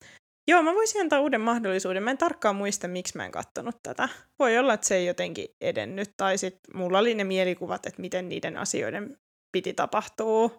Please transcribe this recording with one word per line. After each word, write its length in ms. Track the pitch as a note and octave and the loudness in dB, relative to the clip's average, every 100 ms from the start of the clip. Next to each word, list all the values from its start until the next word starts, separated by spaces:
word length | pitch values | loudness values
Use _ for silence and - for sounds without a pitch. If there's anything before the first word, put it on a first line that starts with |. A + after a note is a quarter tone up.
| - - _ _ - | -16 -20 _ _ 4
joo, 140 | F4 | 6
mä 120 | D#4 | 6
voisin 260 | F#4+ A4 G#4 | 4 2 0
antaa 200 | E4+ D4 | 2 2
uuden 200 | C#4+ B3 | 4 2
mahdollisuuden. 600 | A3 A#3+ G#3+ F#3+ F#3+ F#3+ | 2 0 0 0 0 -2
Mä 80 | G#3+ | -2
en 80 | C4 | 0
tarkkaan 380 | E4+ - G#3+ G3 | 0 2 0 0
muista, 320 | G3+ G3+ F3+ | -2 -4 -6
miksi 280 | F3+ F3+ - | -6 -6 -8
mä 80 | |
en 80 | F#2+ | -8
kattonut 440 | - - - - A#3 | -8 -8 -8 -10 -10
tätä. 260 | - - C4 - - - | -10 -4 -4 -4 -14 0
Voi 200 | C4 A#3 | 2 4
olla, 160 | C4 | 4
että 120 | G#3+ - | 2 2
se 100 | F#3+ | 2
ei 100 | F3+ | 0
jotenkin 420 | F3+ F3+ E3 - _ | -2 -4 -6 -10 _
edennyt, 500 | - C#3 G#2 F#3+ G3+ - | -4 -2 -4 -6 -8 -2
tai 220 | G3 F#3+ | 0 0
sit 180 | F#3 F#3 - | -2 -8 -12
mulla 240 | F#3+ F3+ F#3 | -6 0 2
oli 160 | A#3 | 4
ne 100 | A3 | 2
mielikuvat, 640 | G3 F#3+ F#3 F3 F3 F3+ - | 0 0 0 -2 -4 -6 -6
että 140 | - | -10
miten 280 | F#3 F#3 F3+ | -6 -6 -4
niiden 280 | - E3 - | -6 -6 -4
asioiden 640 | - - A2+ F3+ - C#4 _ _ _ | -4 -2 -4 -4 -8 -14 _ _ _
piti 220 | F#3 F3 | -4 -2
tapahtua, 760 | G3 - G#3+ G#3+ - A3 A3 A3+ | -2 -2 -2 -4 -4 0 4 2